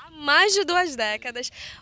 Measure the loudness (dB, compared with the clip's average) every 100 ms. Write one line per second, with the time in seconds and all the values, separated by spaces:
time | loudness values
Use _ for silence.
0 | -20 -6 2 4 4 2 0 0 0 -2
1 | -4 -4 -8 -10 -12 -14 -18 -8